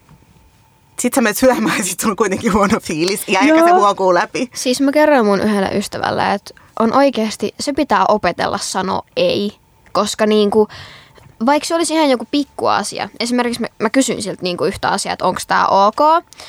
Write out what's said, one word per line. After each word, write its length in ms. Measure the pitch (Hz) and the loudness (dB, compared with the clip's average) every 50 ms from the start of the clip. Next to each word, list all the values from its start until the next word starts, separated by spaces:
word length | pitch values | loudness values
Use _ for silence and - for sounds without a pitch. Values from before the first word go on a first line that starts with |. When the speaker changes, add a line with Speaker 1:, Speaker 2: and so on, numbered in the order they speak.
| _ _ - - _ _ _ _ _ _ _ _ _ _ _ _ _ _ _ - | _ _ -20 -20 _ _ _ _ _ _ _ _ _ _ _ _ _ _ _ -6
Speaker 1:
sit 160 | - 247 - | -4 -2 0
sä 60 | 277 | 0
menet 160 | 233 214 202 | 0 0 0
syömään 420 | - 254 262 247 220 220 - - - | 2 4 4 4 2 0 -2 -2 -2
ja 60 | 202 | -4
sit 160 | 175 - - | -4 -6 -4
sulla 120 | - 220 190 | -2 -2 0
on 40 | |
kuitenkin 360 | - 226 196 185 - - 233 185 | 0 0 0 -2 -2 0 0 2
huono 280 | 220 196 190 226 196 | 2 2 2 0 0
fiilis 480 | - - 175 151 170 185 208 190 - - | -2 -4 -4 -2 -2 -2 -2 -4 -4 -2
ja 120 | 208 190 | 0 2
ehkä 140 | 196 302 311 320 330 | 4 4 4 4 4
se 40 | 339 | 4
Speaker 2:
Joo. 100 | 359 359 | 4 4
Speaker 1:
huokuu 360 | 202 202 196 190 190 185 175 | 4 2 2 2 2 2 4
läpi. 360 | 175 214 - - 156 254 247 - | 2 2 0 -2 -6 -6 -6 -8
Speaker 3:
Siis 260 | - - 262 254 - | -4 -2 -2 0 0
mä 120 | 277 277 277 | 0 2 4
kerroin 340 | 302 302 302 294 254 214 | 4 4 4 4 4 4
mun 140 | 208 202 190 | 2 2 2
yhdelle 300 | - 214 208 202 190 - - | 0 0 0 0 0 -2 -2
ystävälle, 580 | 196 208 - - - - - - - - 190 196 | -4 -4 -6 -6 -6 -4 -4 -2 -2 -2 -2 -2
että 200 | 202 - - - - - _ _ - | -4 -6 -12 -20 -20 -20 _ _ -2
on 140 | 226 226 - | 0 2 2
oikeesti, 600 | 262 285 277 - 220 220 214 - - 220 - - - | 4 2 2 2 0 -4 -4 -4 -6 -8 -8 -8 -8
se 120 | - 294 277 | -8 -6 -4
pitää 320 | - 294 - 214 185 190 - | -2 -2 0 0 2 2 2
opetella 500 | 214 - - 175 175 - 185 - - 196 | 2 0 0 -2 -2 -2 -4 -4 -4 -6
sanoa 440 | - - - 196 185 190 190 185 - _ _ | -6 -6 -6 -4 -4 -4 -4 -6 -6 _ _
ei, 360 | - 180 175 - 190 202 208 - _ _ _ _ _ _ _ - | -2 -2 0 0 -2 -4 -4 -6 _ _ _ _ _ _ _ -4
koska 340 | 175 208 202 - - 220 | -2 -2 -2 -2 -2 0
niinku, 420 | 214 214 214 208 202 214 220 208 - - - - - - - - _ _ - - - _ - 226 | 2 2 2 2 2 2 2 0 0 -2 -10 -20 -20 -20 -20 -20 _ _ -20 -20 -20 _ -4 0
vaikka 200 | 262 294 302 - | 0 0 0 0
se 80 | - 339 | -2 -2
olisi 200 | 339 339 - 311 | -2 0 0 0
ihan 160 | 320 311 285 | 2 2 2
joku 180 | 254 226 233 - | 2 0 -2 -2
pikkuasia, 800 | - 294 277 - _ - - 107 104 107 202 - - - - 196 - - | -4 -4 -4 -4 _ -4 -2 0 0 0 -2 -4 -6 -8 -10 -10 -8 -8
esimerkiksi 400 | 226 240 247 240 247 240 233 - | -6 -2 -2 -2 -2 -2 -4 -6
mä, 60 | 233 - - - | -8 -10 -6 -6
mä 120 | 208 220 | -4 0
kysyin 320 | - 269 262 - 185 - 214 | 2 2 2 2 -2 -4 -6
siltä 200 | 185 - - 175 | -8 -8 -6 -6
niinku 220 | 180 175 - 135 | -6 -4 -2 -2
yhtä 240 | 180 196 - - - | -4 -2 -2 -4 -2
asiaa, 240 | 180 196 - - 180 | -2 -2 -4 -6 -6
että 120 | - - | -4 -2
onks 200 | 185 180 - - | -2 -4 -4 -4
tää 200 | - - - 185 | -2 0 0 2
ok, 580 | - - 196 196 214 - - 294 311 320 349 - _ - - - | 2 2 2 2 2 2 2 2 2 2 2 0 _ -12 -20 -20